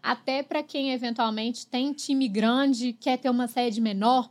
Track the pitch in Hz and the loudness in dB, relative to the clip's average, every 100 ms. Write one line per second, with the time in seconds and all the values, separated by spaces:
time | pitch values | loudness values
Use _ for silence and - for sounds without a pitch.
0 | - 247 - 269 277 320 302 285 269 262 | -4 -2 -2 -4 -2 -4 -4 -4 -2 -2
1 | 240 233 226 220 220 240 - 247 277 277 | -4 -2 -2 0 -4 -6 -6 -2 -2 -4
2 | - 277 262 202 220 254 277 240 247 233 | -2 0 2 2 2 4 2 2 0 -4
3 | - 254 254 247 240 247 240 214 220 196 | -2 0 0 0 0 -2 -2 0 0 2
4 | 220 254 240 | 4 4 2